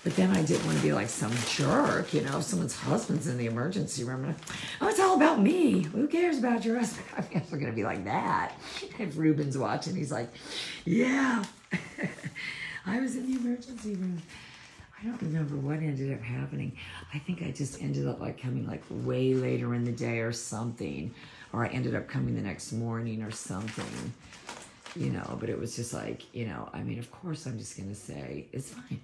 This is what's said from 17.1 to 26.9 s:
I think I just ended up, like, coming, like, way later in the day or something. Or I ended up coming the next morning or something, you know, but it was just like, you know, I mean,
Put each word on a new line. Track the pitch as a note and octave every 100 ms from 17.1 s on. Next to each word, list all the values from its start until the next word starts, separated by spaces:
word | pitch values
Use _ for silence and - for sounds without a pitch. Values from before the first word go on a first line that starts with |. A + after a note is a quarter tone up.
I | D3
think | - F3
I | E3+
just | C3+ C#3 -
ended | C#3 C#3 C#3
up, | C#3
like, | - -
coming, | B2+ C3 A2
like, | - -
way | - B2 B2+ C3 C3
later | B2+ B2+ A#2+ A#2+
in | A#2+
the |
day | A#2 A#2+ A#2
or | A2+
something. | A2+ - A2 A#2 A2+ E2+ C#2 D#2 - - - -
Or | A2+
I | A#2
ended | - B2
up | A2+ -
coming | C3+ B2+
the | A#2
next | G2+ E2 -
morning | A2 A#2 A2+ A#2 A2
or | A2
something, | A2 - F#2+ A2 - G2 - - - - - - - - - - F3
you | C3+
know, | B2 - -
but | G#2+
it | -
was | A2 -
just | A#2+
like, | - G#1 - -
you | - A2+
know, | C#2 -
I | -
mean, | A2